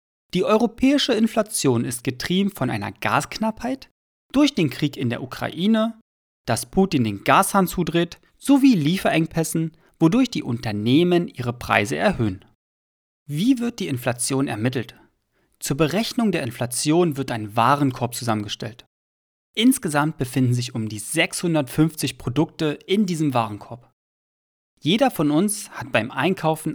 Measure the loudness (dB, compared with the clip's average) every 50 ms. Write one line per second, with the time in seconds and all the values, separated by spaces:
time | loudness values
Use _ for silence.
0 | _ _ _ _ _ _ -2 -2 2 2 4 4 2 0 0 2 4 4 4 4
1 | 2 0 2 2 2 2 2 -2 -2 -2 -4 0 2 2 2 2 0 -2 -6 -6
2 | -6 -6 -6 -6 -4 -2 0 0 0 0 -2 -4 -4 -4 -4 -4 -6 -8 -10 -6
3 | -2 0 0 0 0 -2 -6 -4 -4 -4 -4 -4 -6 -8 -8 -8 -10 _ _ _
4 | _ _ _ _ _ _ 2 4 4 4 4 2 0 0 0 -2 -4 -4 -2 -4
5 | -4 -4 -4 -6 -8 -12 -8 -8 -8 -8 -4 -2 0 2 2 2 0 -2 -4 -8
6 | _ _ _ _ _ _ _ _ _ -4 -4 -4 -4 -2 2 2 2 2 2 0
7 | 0 0 -2 -2 2 4 4 4 4 4 2 2 2 2 0 -4 -4 0 0 0
8 | 0 0 -4 -14 _ _ _ _ 2 2 4 6 6 6 4 4 2 0 0 0
9 | 0 0 2 2 0 0 -2 -4 -4 -2 -2 -4 -4 -4 -8 _ _ _ _ _
10 | 2 4 4 4 2 0 -2 -6 -4 -4 -6 -4 -4 -6 -4 -2 2 4 4 4
11 | 6 4 4 2 0 -2 -6 -6 -6 -6 -6 -6 -4 0 2 2 2 0 -2 0
12 | 0 0 0 0 -2 -2 -2 -6 -12 _ _ _ _ _ _ _ _ _ _ _
13 | _ _ _ _ _ -8 -4 0 2 2 2 2 0 -6 -6 -6 -6 -6 -6 -4
14 | -4 -4 -4 -2 -4 -2 -2 -2 -2 -2 -4 -2 -2 -2 -2 -4 -6 -8 -14 -20
15 | _ _ _ _ _ _ _ _ _ _ _ _ -6 -6 0 0 0 0 0 -2
16 | -2 -2 -2 0 0 0 0 0 -4 -6 -6 -6 -6 -4 -4 -4 0 2 2 4
17 | 2 2 0 -2 -4 -4 -4 -6 -6 -4 0 2 4 4 4 4 2 0 0 -2
18 | -4 -4 -4 -4 -2 -2 -2 -2 -4 -6 -8 -10 -10 -12 -12 -16 _ _ _ _
19 | _ _ _ _ _ _ _ _ _ _ _ 2 4 4 4 4 -2 -2 0 0
20 | 0 0 -2 -4 -6 -2 0 2 2 4 2 0 0 -4 -6 -6 -6 -6 -8 -10
21 | -8 -4 -2 -2 0 -2 -2 -4 -2 0 0 0 0 0 2 2 2 2 2 -2
22 | -6 -6 -6 -6 -8 -2 0 0 0 0 -2 -4 -4 -4 -4 -6 -4 -2 0 0
23 | 2 0 0 -2 -2 0 0 0 -2 -2 -6 -10 -12 -16 -16 -16 -18 _ _ _
24 | _ _ _ _ _ _ _ _ _ _ _ _ _ _ _ _ 0 0 2 4
25 | 2 2 2 0 0 2 2 2 2 0 -2 -6 -10 -14 -12 -14 -10 -2 -2 -2
26 | -2 0 -4 -2 -2 0 -2 0 0 -2 -2 -2 -4 -8 -8